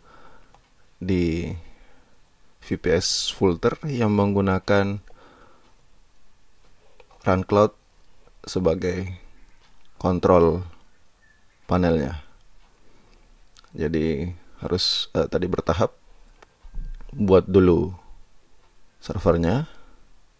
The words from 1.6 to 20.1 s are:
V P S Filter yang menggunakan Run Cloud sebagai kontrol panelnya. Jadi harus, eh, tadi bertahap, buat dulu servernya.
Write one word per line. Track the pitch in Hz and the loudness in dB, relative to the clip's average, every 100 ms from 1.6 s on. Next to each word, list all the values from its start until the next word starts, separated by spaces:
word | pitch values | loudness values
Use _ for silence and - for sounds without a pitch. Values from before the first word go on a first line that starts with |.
| - - - - - - - _ - _ | -14 -20 -20 -20 -20 -20 -20 _ -20 _
V | - 90 | -8 -6
P | 90 82 | 0 0
S | - - - | 0 -4 -6
Filter | - 98 85 117 - | 0 0 2 -2 -2
yang | 156 127 107 104 | -6 -2 2 2
menggunakan | 101 101 98 95 - 101 98 101 - - - - - - - - - - - - - - - - - - - - - - - | 2 2 0 0 0 0 0 -4 -10 -20 -20 -20 -20 -20 -20 -20 -20 -20 -20 -20 -20 -20 -20 -20 -20 -20 -20 -20 -20 -6 0
Run | 92 | 0
Cloud | 92 104 107 - _ - - - - - - | 2 4 4 0 _ -20 -20 -20 -20 -20 -8
sebagai | 95 87 87 90 90 92 92 - - - - - - - - | 0 0 0 -2 -4 -8 -10 -16 -20 -20 -20 -20 -20 -20 -6
kontrol | 90 90 - 90 85 87 90 - - - - _ - _ - _ - | -2 0 4 6 6 2 -6 -16 -20 -20 -20 _ -20 _ -20 _ -4
panelnya. | 90 87 80 69 76 - - - - - _ - - - - - - - - - - | 0 2 0 -2 -8 -14 -20 -20 -20 -20 _ -20 -20 -20 -20 -20 -20 -20 -20 -16 -6
Jadi | 78 80 80 71 87 87 - - | -2 0 0 -2 -6 -10 -18 -12
harus, | - 92 - - - | -4 -2 -2 -4 -4
eh, | - 73 | -2 -2
tadi | 80 | -2
bertahap, | 90 - - 85 110 - - - - - - _ - - - - - | -2 -4 -2 -2 -2 -4 -20 -20 -20 -20 -20 _ -14 -10 -10 -12 -12
buat | - 101 92 | -4 4 4
dulu | 87 95 90 85 85 90 - - - - _ - - - - - | 6 4 6 4 0 -6 -18 -20 -20 -20 _ -20 -20 -20 -20 -20
servernya. | - - 95 85 82 120 165 - - - - | -10 -2 2 2 2 0 -2 -12 -20 -20 -20